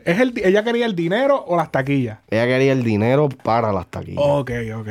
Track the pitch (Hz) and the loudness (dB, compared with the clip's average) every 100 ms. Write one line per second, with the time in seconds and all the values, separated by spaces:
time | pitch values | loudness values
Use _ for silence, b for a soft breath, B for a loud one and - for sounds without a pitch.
0 | - 175 262 240 190 202 220 240 233 175 | 0 0 0 0 2 2 2 0 -2 -2
1 | 165 208 277 277 - 170 160 135 135 139 | -2 0 2 0 0 -2 0 -2 0 -2
2 | 120 107 - 110 120 127 139 135 117 104 | -2 -8 -4 0 2 2 2 2 2 2
3 | 113 139 147 135 - 117 110 98 87 95 | 2 2 2 -2 -2 0 0 -2 -6 -10
4 | 92 92 143 143 131 120 110 110 107 | -8 -2 0 0 -2 -6 -8 -10 -8